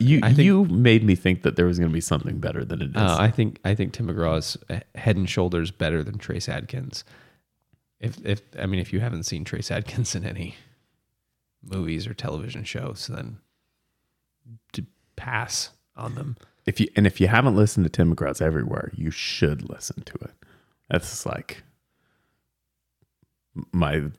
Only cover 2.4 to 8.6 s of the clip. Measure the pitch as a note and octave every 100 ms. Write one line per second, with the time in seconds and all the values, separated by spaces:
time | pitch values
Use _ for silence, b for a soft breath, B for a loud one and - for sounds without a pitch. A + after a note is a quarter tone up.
2.4 | D#2+ C2+ A#1+ E2+ C2+ G#2 G2 D#2+ A2 A#2
3.4 | A2 - F#2+ G#2 F#2+ - F2+ E2+ E2 D#2+
4.4 | - - - E2+ - - A#2 G2 F2+ -
5.4 | F2+ E2+ E2 - E2 E2 D2+ G#2 - -
6.4 | - - G#2+ B2 C3 - - b b b
7.4 | _ _ _ _ _ _ A2+ - - G2+
8.4 | - -